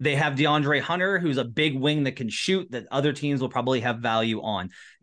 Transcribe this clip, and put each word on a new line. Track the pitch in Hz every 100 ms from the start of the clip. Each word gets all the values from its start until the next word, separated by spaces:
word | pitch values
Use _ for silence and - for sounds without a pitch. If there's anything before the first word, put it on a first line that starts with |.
They | 135 139
have | 151
DeAndre | 143 151 151 143 143
Hunter, | - 175 185 196
who's | 175 135
a | 120
big | 113 156 131
wing | 139 151
that | 135 127
can | 117
shoot, | - - 190 -
that | 120 107
other | 135 143
teams | 135 147 143
will | 127
probably | 127 123 127
have | 120 117
value | 117 113 113 110
on. | 110 101 92 - - -